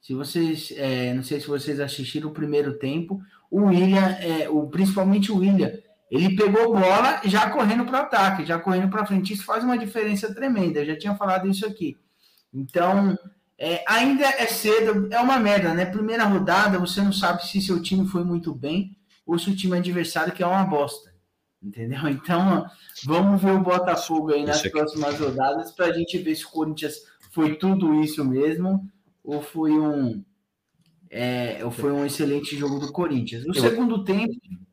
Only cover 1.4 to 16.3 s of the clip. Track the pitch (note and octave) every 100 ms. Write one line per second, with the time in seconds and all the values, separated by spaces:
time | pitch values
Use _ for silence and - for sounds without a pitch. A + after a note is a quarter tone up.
1.4 | D3 C#3+ C3 C#3+ C#3 C#3 B2+ D3+ D3+ D3+
2.4 | D3 D3 C#3 B2+ C3 D#3 E3+ G3 - _
3.4 | _ G3 G3+ F3 F#3 F#3+ F#3+ F#3+ E3+ D#3+
4.4 | D3 D3+ C#3+ E3+ G3 G3 F#3+ G3+ G3+ G3+
5.4 | F#3+ G3 D#3 - _ _ _ B2+ F#3+ F#3+
6.4 | G#3 G#3+ A#3 G3+ F#3 G3+ C4 D#4+ G3+ G3+
7.4 | A3 D4 G#3+ A#3 A#3+ B3+ D4 A3 F#3+ F#3+
8.4 | D#3+ E3+ F3+ F#3 F#3+ G#3+ G3+ G3 F#3 G3
9.4 | - A3 B3 B3 G#3+ A#3 G#3+ G3+ A3 A3+
10.4 | C4+ A3 F3 D3 D3 D#3 G3+ G3+ G3+ F#3
11.4 | G3 F#3+ G#3+ G3+ D#3 - _ _ _ _
12.4 | _ C3 C3+ F3 F3 G3 G3 F3 - _
13.4 | _ _ D3+ E3+ - A3 B3+ C4+ C#4 C4+
14.4 | A3+ - G#3+ A3 A3 G3+ G3 A#3 B3 C4+
15.4 | G#3 G3+ E3+ E3 F#3 G3 G#3+ A#3 G#3